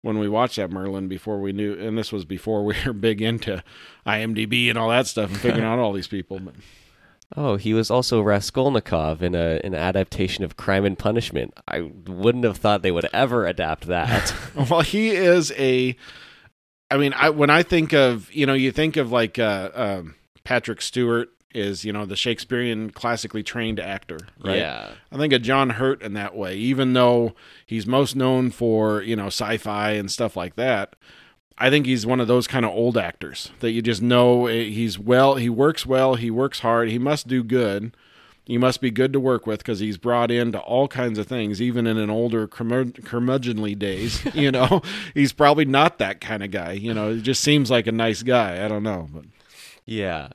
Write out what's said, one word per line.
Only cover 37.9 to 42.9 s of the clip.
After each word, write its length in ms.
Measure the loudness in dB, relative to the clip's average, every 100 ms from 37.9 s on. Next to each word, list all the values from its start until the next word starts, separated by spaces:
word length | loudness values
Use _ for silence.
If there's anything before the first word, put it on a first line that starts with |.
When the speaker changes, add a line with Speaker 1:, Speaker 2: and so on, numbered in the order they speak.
| -12 _ _ -20 _ -4
Speaker 1:
He 140 | 2
must 200 | 2 2
be 120 | -2
good 200 | 2 2
to 60 | 2
work 260 | 0 0 -2
with 160 | -6
'cause 160 | -4 -4
he's 180 | -4 -4
brought 320 | 0 2 2
into 280 | 2 0 -4
all 280 | 0 2 2
kinds 300 | 0 -2 -2
of 80 | -4
things, 320 | -4 -4 -2
even 260 | -2 0 0
in 100 | 0
an 140 | 0
older 360 | 0 0 0 -2
curmud-, 540 | -6 -2 -2 -2